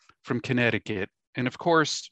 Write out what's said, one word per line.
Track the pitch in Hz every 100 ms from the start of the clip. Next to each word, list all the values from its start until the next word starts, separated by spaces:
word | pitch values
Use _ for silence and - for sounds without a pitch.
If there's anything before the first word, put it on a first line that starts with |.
| _ _
from | - 120
Connecticut. | - 123 120 113 - 104 101 _ _ -
And | 123
of | -
course, | 175 160 147 - -